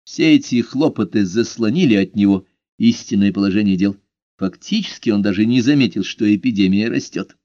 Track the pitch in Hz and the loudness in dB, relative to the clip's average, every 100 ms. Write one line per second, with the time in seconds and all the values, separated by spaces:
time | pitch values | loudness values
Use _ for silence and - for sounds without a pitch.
0 | - - 156 147 - 123 113 131 160 - | -12 -2 2 2 2 -2 -2 -2 -2 -2
1 | 101 110 98 104 110 - 110 156 160 101 | -2 -2 -2 -2 -4 -4 -2 2 2 2
2 | 92 101 101 98 - _ _ - 117 117 | 0 2 2 2 -4 _ _ 0 0 0
3 | - 104 101 92 101 98 104 92 101 101 | -2 0 0 0 0 0 0 0 -2 -4
4 | _ _ _ _ 92 - - 226 - - | _ _ _ _ -8 -8 -6 -4 -4 -6
5 | 120 104 101 95 110 123 117 147 117 104 | -2 0 0 0 0 2 2 2 0 -2
6 | 92 - 107 104 127 101 95 98 113 131 | -8 -2 0 0 0 0 2 0 -2 -4
7 | - - - _ | -6 -10 -10 _